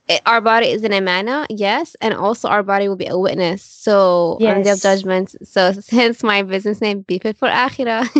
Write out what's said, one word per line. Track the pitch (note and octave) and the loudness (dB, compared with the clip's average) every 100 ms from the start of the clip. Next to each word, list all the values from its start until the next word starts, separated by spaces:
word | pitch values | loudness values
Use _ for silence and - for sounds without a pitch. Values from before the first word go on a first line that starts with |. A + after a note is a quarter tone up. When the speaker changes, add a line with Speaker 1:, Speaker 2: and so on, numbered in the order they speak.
| - | -2
Speaker 1:
It, | E3+ - | 0 2
our | A#3 | 2
body | G#3+ A3+ A#3 | 2 2 2
is | G3+ | 0
an | G#3+ | 0
amana, | G3 F#3+ F3+ G#3+ C#4+ D4+ | 0 0 -2 -2 -4 -6
yes, | G#3 G3 A#3+ E4 - | -4 -2 -2 -4 -6
and | - | -4
also | - G3 A#3 - | -2 -2 -2 -2
our | G#3 | -2
body | G3 G3 G3+ | 0 0 0
will | F#3+ | -4
be | - | -4
a | F3+ | -2
witness. | F#3+ E3 E3+ F#3+ | 0 0 -2 -4
So | - - - G3+ F#3 F3+ E3+ | -10 -8 0 4 4 4 0
on | - | 2
the | A3 | 2
day | G3 | 2
of | G3 | 2
Speaker 2:
Yes. | G3 | 2
Speaker 1:
judgment. | G3 G3 F#3+ F#3 F#3+ - | 2 0 0 -2 -2 -10
So | - G3+ F#3 G3 | -4 0 2 0
<laughs> | - | -2
hence | A#3 A#3 A#3 | 2 2 0
my | A3+ G3+ | 0 0
business | G3 F#3+ G#3 G#3 | -2 -4 -4 -2
name, | G#3+ G3+ | -4 -4
Be | F#3+ F#3 | -4 -4
Fit | A3 G#3+ | -4 -2
for | B3 | 0
Akhirah. | - B3+ - A#3+ A3+ A#3+ | 0 0 -2 -4 -2 0